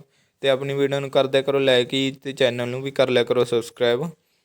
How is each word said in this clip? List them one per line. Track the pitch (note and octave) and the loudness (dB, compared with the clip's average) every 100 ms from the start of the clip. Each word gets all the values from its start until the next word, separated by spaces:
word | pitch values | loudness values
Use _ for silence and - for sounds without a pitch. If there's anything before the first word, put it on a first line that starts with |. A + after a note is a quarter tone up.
| - _ _ _ | -12 _ _ _
ਤੇ | C3+ | 0
ਆਪਣੀ | C3 C#3 | 0 -2
ਵੀਡੀਓ | C#3 C#3 C#3 | 0 0 -2
ਨੂੰ | C#3 | 0
ਕਰ | C#3 C3+ | 0 2
ਦਿਆ | C#3 | 0
ਕਰੋ | C3+ C#3 | 2 2
ਲਾਈਕ | C3+ B2 B2 | 4 2 2
ਹੀ | C3+ C3+ C3+ | -2 -2 -4
ਤੇ | C#3 | -8
ਚੈਨਲ | C3 B2+ A#2+ A#2+ | 0 0 0 -4
ਨੂੰ | B2+ | -6
ਵੀ | C#3 | -4
ਕਰ | C3+ C3 | 0 2
ਲਿਆ | B2 | 2
ਕਰੋ | A#2 B2 | 2 0
ਸਬਸਕ੍ਰਾਈਬ। | A#2 A#2+ - - A#2+ B2 E3+ - _ _ | 0 -2 -2 -2 0 0 -4 -12 _ _